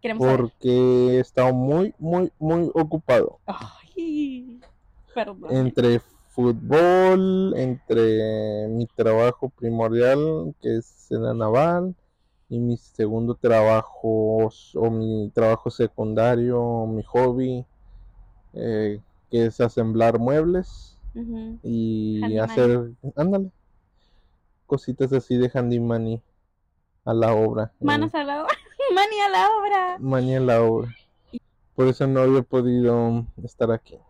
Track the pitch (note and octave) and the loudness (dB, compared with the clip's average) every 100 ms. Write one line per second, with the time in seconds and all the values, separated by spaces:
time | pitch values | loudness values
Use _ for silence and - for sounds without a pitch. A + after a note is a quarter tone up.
0 | A#3+ A3 B2+ C3 A#2+ _ B2+ B2+ B2+ B2 | -6 0 2 2 0 _ 0 2 4 4
1 | B2 B2+ B2 - B2+ B2+ C3 D#3 G3 - | 4 2 0 0 2 2 0 0 -2 -4
2 | D#3 F3 F3+ _ D#3 E3 E3+ - D#3+ D#3+ | -4 -2 -2 _ -2 0 0 -2 -2 -4
3 | - B2 - - - F#3+ A2 - _ - | 2 2 2 -4 -12 -12 -12 -20 _ -10
4 | E4 D4+ C#4+ B3+ B3 A#3+ _ _ _ _ | -6 -4 -4 -6 -14 -20 _ _ _ _
5 | - - G#3 F#3+ - C3 B2+ B2 A#2+ A#2+ | -12 -8 -8 -10 -4 0 0 2 2 2
6 | - _ _ - B2 A#2 A2+ D3 F3 F#3 | -2 _ _ 0 0 0 2 4 6 6
7 | F#3 F#3 F#3+ F#3+ F#3+ D#3 B2+ B2 _ A#2 | 6 4 2 0 0 -2 -2 -4 _ 2
8 | A2+ A2 A2 A2 G#2+ G#2 G#2+ A2+ A#2 - | 4 2 0 -2 -4 -4 -4 -4 -6 0
9 | A2+ A2 A#2+ B2 C3 _ A#2 A#2 A2+ A#2 | 2 4 2 0 -10 _ -4 -2 0 2
10 | B2 C#3 D#3 D#3+ E3 C#3+ A#2+ A2+ - _ | 4 4 0 -2 -6 -8 -4 -4 -6 _
11 | _ A2+ A#2 A#2 A2 A#2 D#3+ F3 F3+ F3+ | _ -4 -4 -2 0 2 2 0 -4 -8
12 | _ _ _ _ _ A#2+ A#2+ A#2+ _ - | _ _ _ _ _ -4 -4 -4 _ -4
13 | G#2+ A2+ A#2 A#2+ A#2+ A2+ G#2+ A2 - - | -2 -2 -4 -2 2 4 4 2 0 -8
14 | A2+ A2 A2 A2 A2 - _ - A#2 A2+ | -4 -2 0 0 0 -4 _ -2 -2 -2
15 | A2 A2 G#2 A#2+ A2+ A2+ B2 - A2+ - | -4 -4 -4 0 2 2 -4 -2 -4 -2
16 | A2 G#2+ A#2 B2 A#2+ B2 A#2+ A#2 A2 A2 | -4 0 2 2 0 0 -2 -4 -4 -6
17 | - A#2+ B2+ B2 C3 B2+ B2 _ - - | -2 0 2 0 -4 -6 -10 _ -20 -20
18 | - - - _ _ - A2+ A2 G#2+ G#2 | -20 -20 -20 _ _ -8 -4 -2 -2 -6
19 | _ _ _ A#2+ A#2 - A#2+ - A2+ A2 | _ _ _ 0 0 0 -2 0 -2 2
20 | A2+ A#2 A#2+ D3 E3 F3+ F#3 - - _ | 2 2 2 2 2 -2 -4 -16 -20 _
21 | - A3+ A#3 A3+ A3 A3+ - A#2 A2+ A2 | -16 -12 -12 -12 -12 -14 -6 -4 -2 -4
22 | G#2+ G#2+ G#2+ A2 A2+ A2+ B2 B2 A#2+ A#2 | -4 -4 -2 -2 -2 2 2 2 -2 -12
23 | C#3 C#3 E3+ G3 F#3+ _ _ _ _ _ | -12 -4 -2 -2 -4 _ _ _ _ _
24 | _ _ _ _ _ _ _ C#3+ - B2+ | _ _ _ _ _ _ _ -6 -6 -6
25 | C3 C3+ - B2 B2 C3+ A#2+ A#2+ A#2 A#2 | -2 -2 0 0 0 0 -2 -2 -2 -2
26 | A2+ A2+ _ _ _ _ _ _ _ _ | -4 -8 _ _ _ _ _ _ _ _
27 | - A2+ A2+ A2 A2 A#2 A2 _ C#4+ D4 | -4 0 2 2 0 -2 -8 _ -2 -2
28 | D#4 D#4+ C#4+ D4 D#4+ D#5 - - C5+ F#4 | -2 -4 -6 -6 -6 -6 -8 -6 -2 0
29 | G#4 G#4+ G4+ F#4 G4 A4 G4+ G4+ F#4 F4+ | 0 0 0 2 2 0 0 0 -2 -4
30 | C3 C3 B2+ C3 B2+ A#2 A#2 A2+ A#2+ - | -4 -2 0 0 2 4 4 0 -4 -12
31 | _ _ _ - _ _ _ - C3 B2 | _ _ _ -18 _ _ _ 0 0 2
32 | C3+ C3+ C3 C3+ B2 C3 B2 B2 A#2+ A#2+ | 0 2 4 2 2 0 2 2 2 2
33 | A#2 A#2 A#2 - A#2+ _ A#2 A2+ _ - | 0 -2 -6 -14 -18 _ -2 -2 _ -20